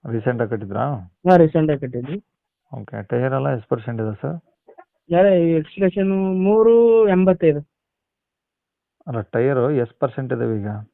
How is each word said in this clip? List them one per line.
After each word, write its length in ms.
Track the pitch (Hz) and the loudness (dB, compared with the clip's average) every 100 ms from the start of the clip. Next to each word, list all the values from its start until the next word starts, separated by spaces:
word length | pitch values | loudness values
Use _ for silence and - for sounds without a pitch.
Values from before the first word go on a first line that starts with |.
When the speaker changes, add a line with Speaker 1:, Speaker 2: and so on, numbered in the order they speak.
| - | -6
Speaker 1:
ರೀಸೆಂಟ್ 300 | 113 113 120 | -4 -4 -4
ಆಗಿ 80 | 110 | -4
ಕಟ್ಟಿದ್ರಾ? 460 | 110 101 101 135 127 90 _ 175 | -6 -8 -6 -6 -6 -12 _ 4
Speaker 2:
ಹಾ, 60 | 180 | 6
ರೀಸೆಂಟ್ 360 | 160 160 156 | 6 4 -2
ಆಗಿ 80 | 143 | -2
ಕಟ್ಟಿದ್ದು. 380 | 135 120 131 196 _ _ _ _ _ 131 | -6 -10 -10 -12 _ _ _ _ _ -16
Speaker 1:
ಓಕೆ, 220 | 98 107 | -12 -14
ಟೈರ್ 300 | 101 120 131 | -6 -4 -2
ಎಲ್ಲ 140 | 135 139 | -2 -4
ಎಷ್ಟು 200 | 127 - | -6 -6
ಪರ್ಸೆಂಟ್ 320 | 120 113 113 | -8 -6 -6
ಇದೆ 120 | 110 104 | -6 -6
ಸರ್? 180 | 139 170 _ _ _ - _ _ _ | -10 -10 _ _ _ -20 _ _ _
Speaker 2:
ಯಾರೇ 400 | 170 202 185 170 | 2 4 4 2
ಈ 40 | |
ಎಕ್ಸ್‌ಪ್ರೆಷನ್ 920 | 165 151 - 190 190 196 190 190 185 | 0 -4 -2 -2 0 -2 0 -2 0
ಮೂರು 640 | 190 220 226 233 233 226 214 | 2 4 6 6 6 4 4
ಎಂಬತ್ತೈದು. 500 | 185 190 185 165 147 147 _ _ _ _ _ _ _ _ _ _ _ _ _ - | 4 2 2 0 0 -6 _ _ _ _ _ _ _ _ _ _ _ _ _ -8
Speaker 1:
ಅಲ್ಲ, 140 | 117 | -8
ಟೈರ್ 500 | 98 117 131 131 127 | -4 0 0 2 0
ಎಷ್ಟು 260 | 147 117 _ | 0 -4 _
ಪರ್ಸೆಂಟ್ 340 | 135 - 127 | -6 -4 -6
ಇದಾವೆ 260 | 123 117 110 | -4 -4 -4
ಈಗ? 80 | 104 107 107 | -6 -10 -14